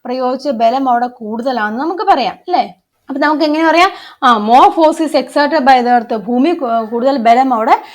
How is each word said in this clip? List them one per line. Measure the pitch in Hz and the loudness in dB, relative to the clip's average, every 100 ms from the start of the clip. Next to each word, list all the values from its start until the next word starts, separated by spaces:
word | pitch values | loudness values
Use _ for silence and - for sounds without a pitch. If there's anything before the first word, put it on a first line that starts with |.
പ്രയോഗിച്ച | 247 254 254 262 285 | -10 -4 -4 -4 -4
ബലം | 226 226 262 269 | -2 0 0 0
അവിടെ | 240 247 | 0 -2
കൂടുതലാണെന്ന് | 247 214 226 254 240 214 226 | -8 -10 -6 -4 -2 -4 -4
നമുക്ക് | 311 370 | -4 -2
പറയാം | 392 311 202 | 0 0 -2
അല്ലേ. | - - 349 190 - _ _ - | -6 -4 -4 -4 -8 _ _ -10
അപ്പൊ | 277 | -2
നമുക്ക് | 294 302 | 0 0
എങ്ങനെ | 311 302 320 | 0 0 0
പറയാം? | 320 370 - - - | 0 -2 -10 -20 -2
ആ, | 254 220 214 | 0 2 4
more | 247 392 | 4 4
force | 330 311 320 311 | 4 2 2 -2
is | 285 | -2
exerted | 254 302 285 311 | -2 -2 0 2
by | 262 254 | 4 4
the | 240 247 | 4 0
earth, | - 226 | 0 -6
ഭൂമി | 196 247 302 | -4 0 0
കു-, | 339 247 226 220 | -2 -2 -4 -4
കൂടുതൽ | 233 262 269 | -2 0 2
ബലം | 226 240 269 | 2 2 2
അവിടെ, | 226 233 466 - | 0 2 0 -2